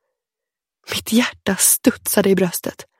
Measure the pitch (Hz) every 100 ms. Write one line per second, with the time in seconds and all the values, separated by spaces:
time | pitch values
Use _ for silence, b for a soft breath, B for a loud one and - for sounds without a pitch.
0 | _ _ _ _ _ _ _ _ - -
1 | - 220 247 - - 185 - - - -
2 | - - 196 190 185 - - - - _